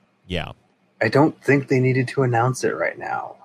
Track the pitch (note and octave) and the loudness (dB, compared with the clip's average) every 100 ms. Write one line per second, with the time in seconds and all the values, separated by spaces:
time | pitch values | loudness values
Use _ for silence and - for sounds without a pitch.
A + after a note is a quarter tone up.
0 | _ _ - F2+ - - _ _ _ _ | _ _ -8 -6 -6 -12 _ _ _ _
1 | A2+ C3 D3+ - - C#3+ C3 C3 B2+ B2+ | 0 4 2 2 2 2 2 2 2 0
2 | B2+ - B2+ A#2 B2+ B2 A2+ - E2 - | 0 0 0 2 0 0 -4 -2 -4 -6
3 | - A#1+ - - | -8 -8 -8 -14